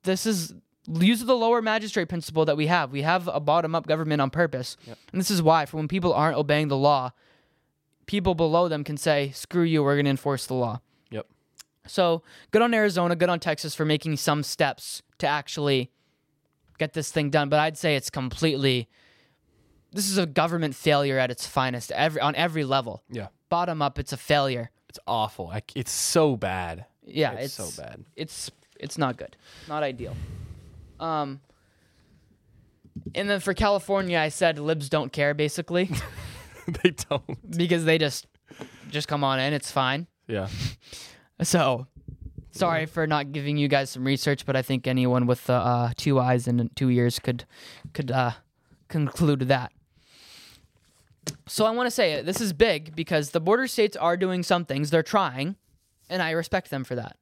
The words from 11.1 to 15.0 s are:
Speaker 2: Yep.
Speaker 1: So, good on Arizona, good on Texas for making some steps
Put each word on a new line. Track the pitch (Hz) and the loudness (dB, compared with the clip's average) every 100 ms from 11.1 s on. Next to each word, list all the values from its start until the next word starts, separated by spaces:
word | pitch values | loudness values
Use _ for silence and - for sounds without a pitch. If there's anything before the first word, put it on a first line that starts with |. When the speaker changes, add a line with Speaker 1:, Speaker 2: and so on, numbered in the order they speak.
Speaker 2:
Yep. | 107 - _ _ - - _ - | -12 -12 _ _ -20 -20 _ -6
Speaker 1:
So, | - 175 165 _ - - | 2 2 2 _ -20 0
good | 214 | 2
on | 233 | 4
Arizona, | 226 208 175 175 | 4 2 2 0
good | 170 180 | 2 2
on | 175 | 2
Texas | 175 151 156 | -2 -4 -6
for | - | -2
making | 156 151 160 147 | 0 0 0 -2
some | - 147 | 0 0
steps | 139 - 147 - - - | -2 -2 -2 -2 -12 -14